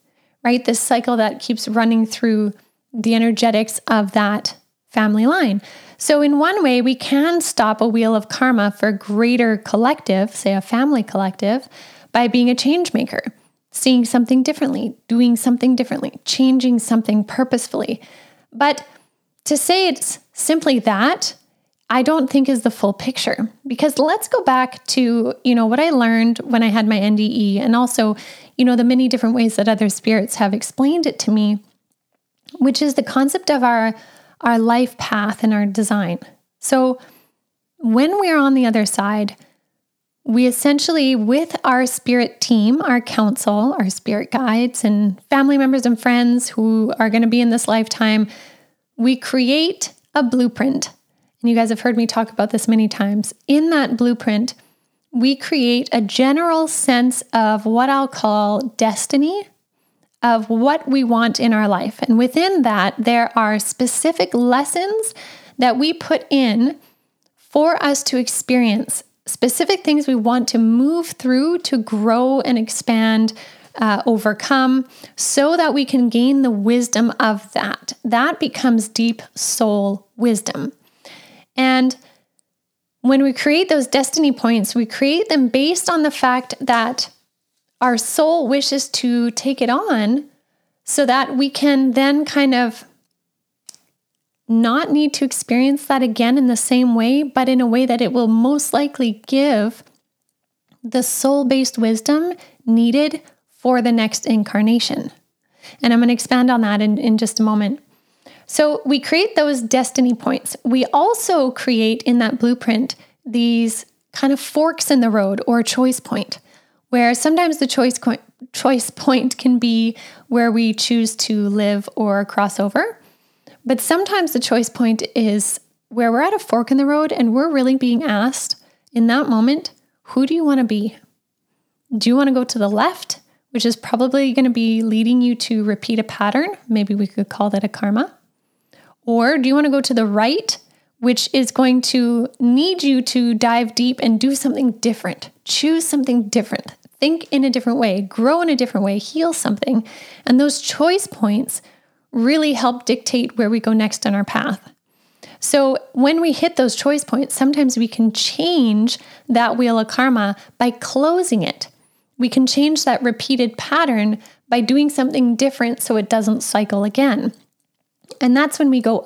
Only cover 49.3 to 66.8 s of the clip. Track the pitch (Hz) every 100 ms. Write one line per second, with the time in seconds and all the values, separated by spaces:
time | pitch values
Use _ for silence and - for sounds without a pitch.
49.3 | 262 247 294 339 - - - _ 294 240
50.3 | 254 247 233 269 277 - _ _ _ _
51.3 | _ 233 233 226 220 247 233 226 226 226
52.3 | - 214 220 220 226 214 - 202 208 -
53.3 | - - 294 320 311 262 233 240 240 -
54.3 | 208 247 - _ _ _ _ _ 254 254
55.3 | 277 - 302 240 240 262 240 202 - 262
56.3 | 294 339 320 320 - - 240 254 247 -
57.3 | 226 214 214 220 233 262 277 269 - 214
58.3 | 208 208 208 254 - 220 208 - 277 302
59.3 | 403 403 _ _ _ _ _ _ - 240
60.3 | 226 214 226 262 320 285 269 240 226 233
61.3 | - 233 214 208 185 214 - - 226 254
62.3 | 302 381 370 233 208 196 - 226 240 233
63.3 | 233 214 214 - - 247 - 320 330 -
64.3 | 240 247 262 285 349 392 440 440 - -
65.3 | - - - 247 233 302 330 - 302 -
66.3 | 277 247 220 262 302